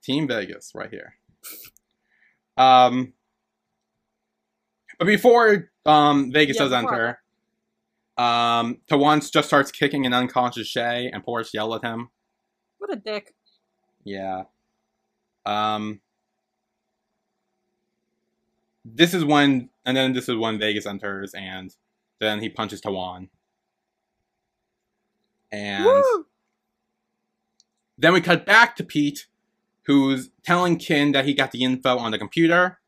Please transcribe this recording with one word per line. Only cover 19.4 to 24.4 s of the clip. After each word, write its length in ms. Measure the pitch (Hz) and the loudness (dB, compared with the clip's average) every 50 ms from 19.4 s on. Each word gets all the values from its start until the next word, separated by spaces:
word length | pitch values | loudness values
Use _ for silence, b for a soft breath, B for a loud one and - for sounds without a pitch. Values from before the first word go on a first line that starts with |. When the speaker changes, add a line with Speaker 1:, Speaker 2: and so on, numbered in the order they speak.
| 143 143 135 127 120 - _ _ _ | 4 4 2 0 -2 -8 _ _ _
Speaker 1:
and 100 | 127 127 | -4 -2
then 180 | 131 131 131 127 | 0 0 0 -2
this 140 | 123 120 - | -4 -4 -4
is 80 | 123 | -4
when 240 | 113 113 113 110 107 | -4 -4 -4 -4 -4
Vegas 260 | 107 107 104 104 98 | -4 -4 -4 -4 -6
enters, 480 | 101 101 98 - 101 98 98 98 95 - | -8 -10 -10 -10 -10 -10 -10 -12 -14 -14
and 400 | 98 98 92 95 95 92 92 _ _ _ _ _ _ _ _ _ _ | -14 -16 -14 -14 -14 -16 -16 _ _ _ _ _ _ _ _ _ _
then 220 | 113 107 107 104 | -6 -6 -4 -4
he 80 | 113 110 | -8 -10
punches 320 | - - 113 101 107 98 | -8 -8 -8 -8 -8 -10
Tawan. 480 | - 107 98 92 90 90 90 90 95 98 _ _ _ _ _ _ _ _ _ _ _ _ _ _ _ _ _ _ _ _ _ _ | -8 -8 -8 -6 -8 -10 -12 -16 -18 -20 _ _ _ _ _ _ _ _ _ _ _ _ _ _ _ _ _ _ _ _ _ _